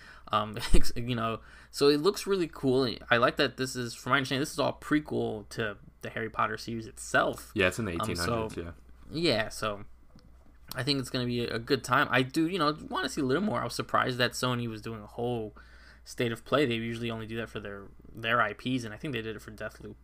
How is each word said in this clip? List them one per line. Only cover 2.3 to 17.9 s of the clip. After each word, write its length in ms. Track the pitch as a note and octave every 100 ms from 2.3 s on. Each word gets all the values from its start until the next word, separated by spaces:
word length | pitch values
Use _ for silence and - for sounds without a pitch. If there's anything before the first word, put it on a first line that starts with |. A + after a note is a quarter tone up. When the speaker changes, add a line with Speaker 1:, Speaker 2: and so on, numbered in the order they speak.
| G3 D#3+
Speaker 1:
cool. 400 | - C3+ B2+ B2+ - -
I 80 | A#2
like 180 | C3 -
that 220 | C3+ -
this 180 | B2+ B2+
is, 180 | A#2+
from 160 | - B2
my 60 | C#3
understanding, 240 | C3 C#3
this 120 | D3+
is 60 | -
all 140 | C3
prequel 760 | - - D3+ D3+ A#2 A#2 A2 G2+
to 260 | - G#2+ G2 - -
the 80 | A2
Harry 200 | A2+ A2
Potter 260 | - A2 A2
series 320 | - A2+ A2
itself. 640 | - - C3 - A#2+ -
Speaker 2:
Yeah, 140 | G#2 F#2
it's 100 | -
in 60 |
the 80 | G#2+
Speaker 1:
Um, 60 | E2+
so 120 | F2+
Speaker 2:
eighteen 40 | F2
hundreds, 400 | F2 A#2 A2 G2
yeah. 140 | E2+ - - - -
Speaker 1:
Yeah, 380 | C#3 E3+ A2 G#2+
so 340 | - G#2+ G2+ G#2 - - - - - - - -
I 80 | C3
think 160 | B2+ C#3
it's 120 | B2+
gonna 160 | C3 B2
be 180 | A#2+
a, 120 | A#2 A2+
a 20 |
good 260 | A#2 C3+
time. 240 | - C3 C#3+
I 120 | B2+
do, 260 | C3 D#3+ D#3+
you 100 | F#3
know, 160 | D3 D#3 -
wanna 220 | - -
see 100 | -
a 40 |
little 180 | C3 D3
more. 180 | G#3 A#2+
I 40 |
was 100 | A#2+
surprised 420 | - A#2+ A2 A#2+ B2
that 160 | A#2+
Sony 340 | - B2+ A#2+ A#2
was 140 | A2
doing 220 | A2+ A2
a 40 | G#2
whole 480 | - A#2+ A#2+ G#2+ - - - - - -
State 260 | - A#2+
of 120 | A#2
Play. 200 | - B2+
They 100 | C3 A#2
usually 340 | A#2 A#2 A#2
only 160 | A2+ A2
do 100 | A2+
that 140 | A2+
for 100 | A2
their, 220 | G#2 G2 G2